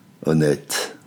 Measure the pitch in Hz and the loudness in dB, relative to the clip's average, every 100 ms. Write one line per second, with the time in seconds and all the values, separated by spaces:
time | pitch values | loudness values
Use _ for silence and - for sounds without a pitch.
0 | _ _ - 80 76 69 - - - - | _ _ 0 2 2 0 -4 -8 -8 -12